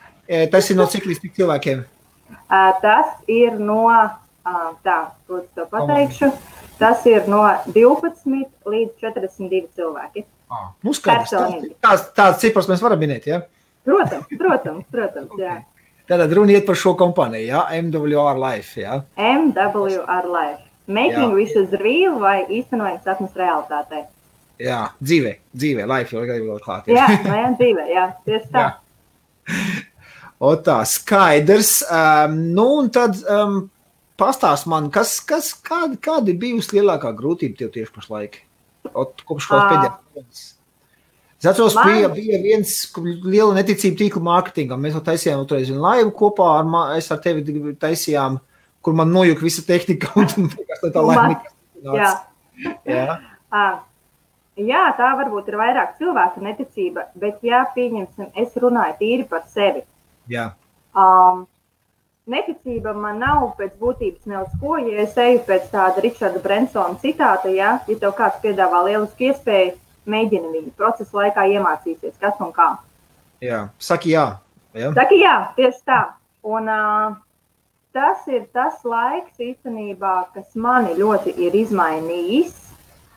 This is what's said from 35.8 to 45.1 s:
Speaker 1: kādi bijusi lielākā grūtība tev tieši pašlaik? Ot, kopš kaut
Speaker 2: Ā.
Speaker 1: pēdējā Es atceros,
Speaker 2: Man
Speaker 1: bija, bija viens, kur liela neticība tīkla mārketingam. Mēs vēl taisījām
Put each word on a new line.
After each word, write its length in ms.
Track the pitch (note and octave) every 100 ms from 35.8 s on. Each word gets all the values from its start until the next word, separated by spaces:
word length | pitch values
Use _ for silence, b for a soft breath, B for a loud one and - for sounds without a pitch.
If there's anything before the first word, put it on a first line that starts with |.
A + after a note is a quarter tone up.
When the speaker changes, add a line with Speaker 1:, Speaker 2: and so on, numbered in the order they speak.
| E4 B3
Speaker 1:
kādi 360 | - D#4+ G#3 F3
bijusi 420 | A#3+ A#3 - G3+
lielākā 340 | G3+ D#3 B2+
grūtība 460 | G#2+ C3+ E3+ C3+ -
tev 140 | A2+
tieši 200 | A#2 A2
pašlaik? 460 | - - G#2+ G#2 - _ _ _ _ -
Ot, 340 | - - -
kopš 280 | - C#3+ -
kaut 100 | G3+
Speaker 2:
Ā. 80 | G3+
Speaker 1:
pēdējā 300 | G3 F#3+ - _ - - - - _ _ _ _ _ _ _ _ _
Es 60 | E3+
atceros, 240 | F#3+ A3
Speaker 2:
Man 160 | G#3+ D4
Speaker 1:
bija, 200 | A3 F#3+
bija 280 | D#3+ A3 F#3+
viens, 340 | G3+ A3 G3 - -
kur 200 | - F3
liela 480 | E3+ F#3 G3+ G#3+ F#3+
neticība 400 | G3 G3 F#3+ E3
tīkla 240 | G#3 F3
mārketingam. 600 | E3+ F3 F3 - C3+ B2+
Mēs 160 | D3 D3+
vēl 60 |
taisījām 400 | D#3